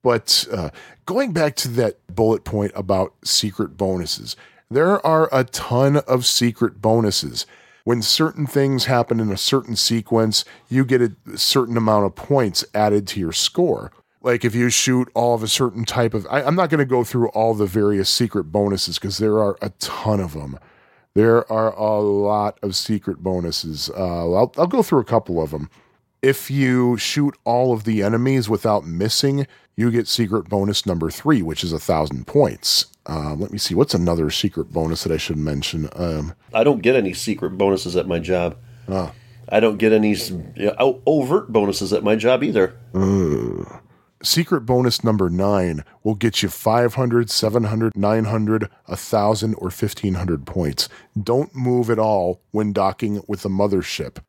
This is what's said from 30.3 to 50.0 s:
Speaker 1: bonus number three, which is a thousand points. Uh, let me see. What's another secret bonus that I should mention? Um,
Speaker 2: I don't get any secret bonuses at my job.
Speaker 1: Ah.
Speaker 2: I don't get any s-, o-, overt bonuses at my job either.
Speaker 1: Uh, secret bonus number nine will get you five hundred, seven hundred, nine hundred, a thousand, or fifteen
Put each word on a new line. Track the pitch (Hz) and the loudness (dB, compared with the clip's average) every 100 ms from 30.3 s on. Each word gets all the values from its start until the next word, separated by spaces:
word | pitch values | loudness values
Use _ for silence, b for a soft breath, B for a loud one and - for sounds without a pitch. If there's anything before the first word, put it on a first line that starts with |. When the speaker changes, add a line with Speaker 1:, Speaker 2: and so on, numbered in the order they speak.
| 104 80 | -2 -2
Speaker 1:
bonus | 101 98 98 | -2 0 -2
number | 107 85 80 | -2 -2 -4
three, | - 151 139 | -4 0 0
which | 82 76 | 0 -4
is | 90 | -4
a | 82 | -4
thousand | - 82 76 64 - | 0 0 0 -6 -2
points. | 147 131 - - - - _ - | 2 2 0 -2 -2 -2 _ -8
Uh, | 156 - | -6 -6
let | 73 - | -6 -6
me | 110 | -6
see. | - | -2
What's | 90 147 | 2 2
another | 90 87 85 76 | 2 2 2 0
secret | - 101 82 - | -2 -4 -4 -6
bonus | 82 80 82 | -4 -2 -2
that | 82 | -2
I | 80 | -2
should | - 76 | -2 -4
mention? | 76 71 - 82 76 | -2 -4 -4 -6 -8
Um, | - 87 78 76 - _ | -6 -4 -4 -6 -12 _
Speaker 2:
I | 110 | 2
don't | 127 123 | 2 4
get | 110 | 4
any | 131 95 | 2 2
secret | 90 - 92 82 92 | -4 -6 -4 -4 0
bonuses | 98 95 90 87 | 2 2 0 -2
at | 80 | 0
my | 85 | -2
job. | 80 90 87 - b b - | 0 0 -2 -6 b b -6
Speaker 1:
Ah. | 95 85 b b b - | -6 -6 b b b -2
Speaker 2:
I | 107 | 2
don't | 110 101 | 2 2
get | 110 | 4
any | 110 107 | 4 4
s-, | 95 - 90 78 - 101 - | 0 -4 -10 -12 -4 -4 2
o-, | 135 127 - | 0 2 0
overt | 156 127 175 - | 0 2 -2 0
bonuses | 110 101 95 95 | 0 2 -2 -2
at | 98 | 0
my | 104 110 | 2 2
job | 113 127 | 2 2
either. | 143 113 92 - - | 2 2 2 0 -8
Speaker 1:
Uh, | 92 95 98 85 65 58 50 50 - _ b b _ | -2 2 2 0 -2 -4 -8 -12 -16 _ b b _
secret | - 160 165 160 113 | -2 0 0 -2 2
bonus | 127 127 - | 2 2 0
number | 117 104 92 | 0 2 0
nine | 87 98 101 90 78 b b | 2 2 2 0 -4 b b
will | 107 | -4
get | 104 117 - | 0 0 0
you | 98 | -4
five | - 113 117 120 | -2 0 2 2
hundred, | 127 127 120 117 | 0 0 0 0
seven | - 110 117 | 0 0 0
hundred, | 110 110 113 101 | 0 0 -2 0
nine | 101 113 110 | 2 2 0
hundred, | 110 107 110 107 b - | -2 0 -2 -2 b -10
a | 90 | -10
thousand, | - 110 104 107 110 | -2 0 2 0 -2
or | 107 92 | -4 -6
fifteen | - 104 - | -4 -6 -2